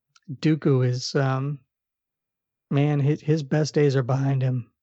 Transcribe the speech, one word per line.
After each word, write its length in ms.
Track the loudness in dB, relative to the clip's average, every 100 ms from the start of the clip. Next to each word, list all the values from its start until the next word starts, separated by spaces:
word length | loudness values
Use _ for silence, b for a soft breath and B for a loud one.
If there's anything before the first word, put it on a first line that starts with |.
| _ _ -16
Dooku 560 | -4 0 2 2 2 2
is, 280 | -2 -4 -2
um, 440 | -2 -2 -4 -8 _ _ _ _ _ _ _ _ _ _ -4
man, 280 | 0 0 2
his, 220 | 0 0
his 220 | 0 -2
best 300 | 0 -2 0
days 220 | 2 2 2
are 80 |
behind 380 | 0 0 0 0
him. 300 | 0 -2 -6 _